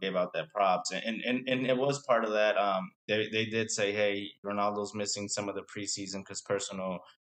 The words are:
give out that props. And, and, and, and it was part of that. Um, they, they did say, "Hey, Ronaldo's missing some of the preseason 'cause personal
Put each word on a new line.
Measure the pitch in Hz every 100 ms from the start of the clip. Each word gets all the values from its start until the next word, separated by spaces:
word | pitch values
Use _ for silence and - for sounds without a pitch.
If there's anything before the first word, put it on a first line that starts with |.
give | 95 92
out | 90
that | 85 80
props. | 104 98 90 90
And, | 95
and, | 113 113 113
and, | 123 127
and | 127 127
it | 127
was | 139 139 -
part | 117 110
of |
that. | 107 107 98
Um, | 101 95 92 - -
they, | 107 107
they | 110 110
did | 113 110
say, | - 101
"Hey, | 104 104 101 101 - 101
Ronaldo's | 104 101 104 104
missing | 107 104 104 101
some | - 101
of | 98
the | 95
preseason | 107 101 - 95 95 95
'cause | 95
personal | - 98 - 95 92 90 - -